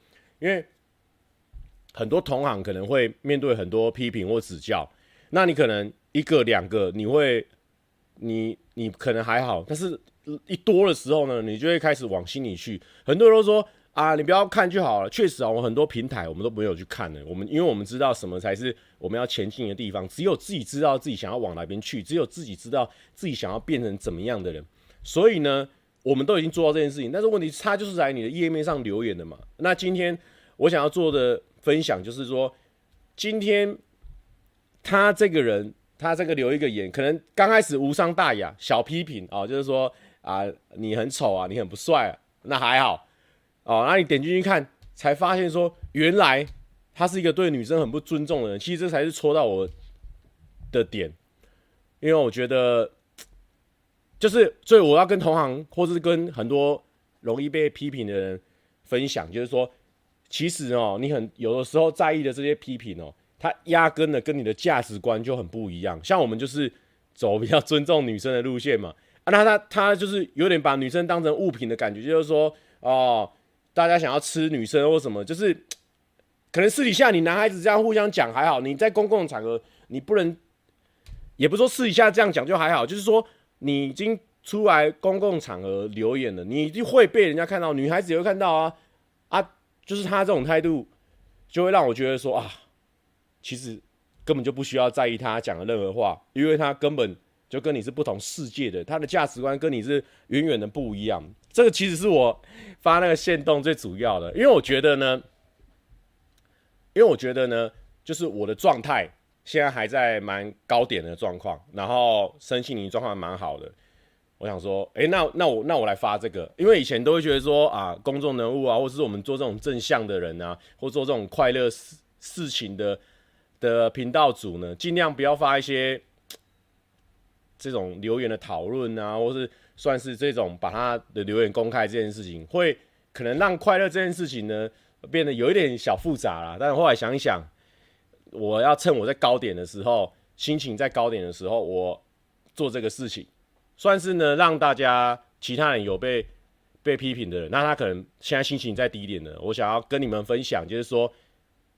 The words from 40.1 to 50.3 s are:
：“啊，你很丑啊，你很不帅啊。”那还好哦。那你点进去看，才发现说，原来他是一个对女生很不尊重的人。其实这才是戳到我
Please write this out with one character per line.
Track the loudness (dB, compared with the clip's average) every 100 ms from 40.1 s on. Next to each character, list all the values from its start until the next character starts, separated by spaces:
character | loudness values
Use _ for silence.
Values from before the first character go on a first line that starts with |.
| _
：“啊， | -6 -4 -4 -8 _
你 | -10 -6
很 | -4 -4
丑 | -2 -2
啊， | 0 -2
你 | -6
很 | -8
不 |
帅 | -8 0 2 2
啊。” | -4 _ _
那 | -4 0
还 | 4 4
好 | 4 0 -8 _ _ _ _ _
哦。 | 0 2 4
那 | 2
你 |
点 | 2 0
进 | 2
去 | 0
看， | 2 0 -2 _ -20
才 | -4 -2
发 | 0 0 0
现 | 0
说， | 0 -2 -4 -8
原 | 0 2 6
来 | 6 4 0 -10 -20 _ _
他 | -2 -2
是 | 2
一 |
个 | 2
对 | 2 2
女 | 0
生 | 0 0
很 | 0
不 | -4
尊 | -4 -4
重 | -2 -2
的 | -2
人。 | -4
其 | -6
实 | -4
这 | -2
才 | -2
是 | -2
戳 | 0 2
到 | 2
我 | 2 0 -2 -6 -20 -20 -20 -20 _